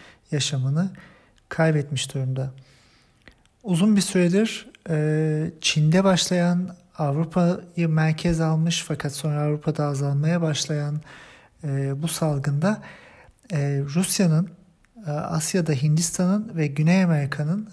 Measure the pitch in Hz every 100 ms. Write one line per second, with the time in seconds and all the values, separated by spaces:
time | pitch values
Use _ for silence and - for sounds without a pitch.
0 | - - - 147 - 135 131 147 190 -
1 | - - _ _ - - 160 151 139 135
2 | - 135 131 131 131 - - _ _ _
3 | _ _ - _ _ _ 226 165 208 202
4 | 180 185 175 190 220 - - - - 156
5 | 151 156 156 151 160 - - 156 156 175
6 | 196 180 - 180 175 175 180 - _ -
7 | 147 143 165 180 175 180 - - 170 156
8 | 160 156 175 160 160 160 165 165 - 151
9 | 147 143 156 147 147 151 156 151 147 139
10 | 143 143 156 175 165 147 - 151 147 151
11 | - - - - _ _ 151 139 139 139
12 | 165 - 160 139 143 143 180 214 - -
13 | - - - _ - 156 143 139 139 156
14 | 185 - 180 156 196 - _ _ _ 233
15 | 185 147 - 160 - 185 160 139 151 151
16 | 170 - 180 208 220 165 147 139 156 190
17 | 180 156 139 143 151 202 214